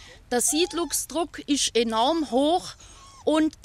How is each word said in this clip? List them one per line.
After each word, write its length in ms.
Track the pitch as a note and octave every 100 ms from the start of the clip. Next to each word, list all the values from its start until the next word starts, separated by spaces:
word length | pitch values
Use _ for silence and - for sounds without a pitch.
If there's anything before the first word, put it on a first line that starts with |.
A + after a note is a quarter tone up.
| - - -
Der 100 | B3
Siedlungsdruck 1000 | - D4+ F4+ D#4 D#4 - - D4 E4+ - -
ist 280 | C#4+ -
enorm 560 | A3+ A#3 A3 B3+ E4 C4+
hoch 440 | A#3+ D4 F4 - - - - - -
und 300 | - D#4 D#4 -